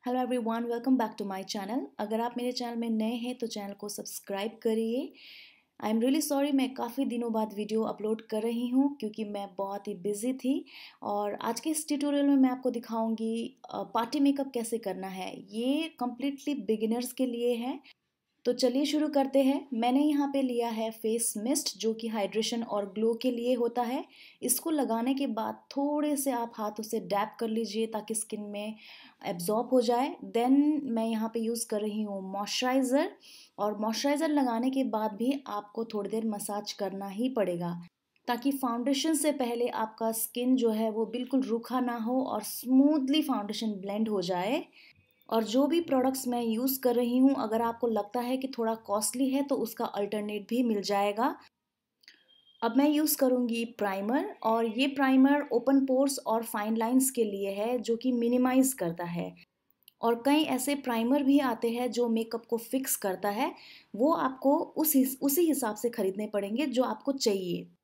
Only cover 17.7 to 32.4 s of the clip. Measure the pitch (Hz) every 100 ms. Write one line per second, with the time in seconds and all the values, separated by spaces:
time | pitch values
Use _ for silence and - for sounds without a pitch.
17.7 | 302 - - _ _ _ _ - 240 254
18.7 | 247 294 302 302 285 269 269 269 285 -
19.7 | 226 240 262 302 285 277 277 262 240 233
20.7 | 220 226 220 220 226 233 208 220 277 -
21.7 | 190 214 220 226 220 196 202 220 233 233
22.7 | 208 202 190 220 226 254 233 240 254 233
23.7 | 233 240 262 381 - - _ 262 - 330
24.7 | 311 240 220 240 269 277 220 220 220 _
25.7 | - 277 294 294 285 277 240 233 233 214
26.7 | 214 214 226 185 196 214 - 226 220 220
27.7 | 208 220 220 202 220 - 214 208 208 208
28.7 | 214 - - - _ - 180 175 214 240
29.7 | 254 226 240 277 359 196 208 240 277 294
30.7 | 302 285 226 226 226 220 233 226 233 -
31.7 | 214 214 208 214 196 190 196